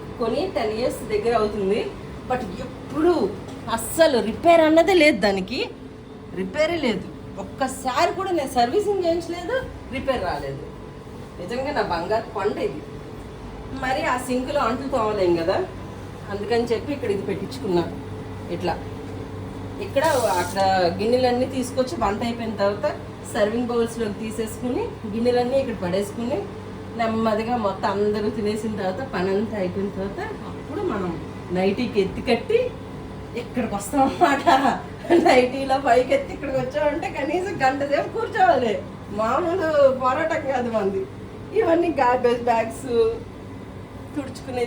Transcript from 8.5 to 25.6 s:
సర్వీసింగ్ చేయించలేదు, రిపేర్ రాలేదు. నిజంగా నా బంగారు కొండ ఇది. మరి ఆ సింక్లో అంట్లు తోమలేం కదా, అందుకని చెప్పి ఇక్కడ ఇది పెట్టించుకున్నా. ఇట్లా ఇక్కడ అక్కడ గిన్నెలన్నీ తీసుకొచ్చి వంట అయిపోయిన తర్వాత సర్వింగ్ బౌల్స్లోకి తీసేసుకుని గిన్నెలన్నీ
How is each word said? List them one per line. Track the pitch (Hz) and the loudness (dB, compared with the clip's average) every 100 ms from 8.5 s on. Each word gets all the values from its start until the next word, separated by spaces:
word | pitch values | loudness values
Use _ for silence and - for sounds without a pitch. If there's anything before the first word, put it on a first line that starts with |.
| 247 | 2
సర్వీసింగ్ | 240 392 415 392 339 | 4 2 2 2 2
చేయించలేదు, | 339 330 349 359 523 - - - 262 | 0 -2 -6 -2 -4 -4 -12 -8 -6
రిపేర్ | 269 226 180 | -2 0 -2
రాలేదు. | 143 139 135 - - - - - - - - | -4 -6 -8 -10 -14 -16 -16 -16 -14 -14 -12
నిజంగా | 175 240 269 233 | -6 -4 -2 -2
నా | 190 | -2
బంగారు | 170 180 226 - 202 | -2 0 -2 -2 -2
కొండ | 196 302 214 | -2 -2 -4
ఇది. | 151 - - - - - - - - - 262 | -6 -12 -12 -12 -14 -14 -12 -12 -12 -10 -6
మరి | 269 277 320 | -2 0 0
ఆ | 254 254 | -2 0
సింక్లో | 254 254 285 240 | -2 0 0 2
అంట్లు | 247 269 | 0 -2
తోమలేం | 262 214 208 175 170 | 0 0 2 4 4
కదా, | 165 - 190 - - - - - - | 2 0 -2 -8 -12 -12 -12 -12 -8
అందుకని | 202 202 233 240 | -6 0 0 2
చెప్పి | 220 - 277 | 0 -2 -4
ఇక్కడ | 226 196 | -2 -2
ఇది | 196 | -2
పెట్టించుకున్నా. | 170 - - 202 175 165 - - - - - - 170 | -4 -6 -6 0 0 0 -6 -10 -10 -10 -10 -8 -4
ఇట్లా | 175 156 - - - - - - - - - - 196 | -4 -4 -6 -10 -10 -10 -10 -10 -10 -8 -10 -8 -2
ఇక్కడ | 269 320 269 214 180 | 2 4 4 4 2
అక్కడ | 180 196 196 190 175 185 | 0 2 4 4 4 2
గిన్నెలన్నీ | 220 247 254 247 262 269 | 2 4 4 4 0 -2
తీసుకొచ్చి | 240 262 254 339 | -2 0 0 2
వంట | 208 214 240 | 0 0 -2
అయిపోయిన | 233 226 202 | -2 -4 0
తర్వాత | 202 202 294 - - - - | 0 2 -2 -2 -10 -12 -4
సర్వింగ్ | - 208 233 240 | 2 2 2 0
బౌల్స్లోకి | 233 226 - 214 190 | 2 0 0 -4 -4
తీసేసుకుని | 220 226 220 - 247 302 480 - 214 | -6 -4 -6 -4 -2 -2 -2 -6 -6
గిన్నెలన్నీ | 220 240 247 247 269 | 0 2 4 2 2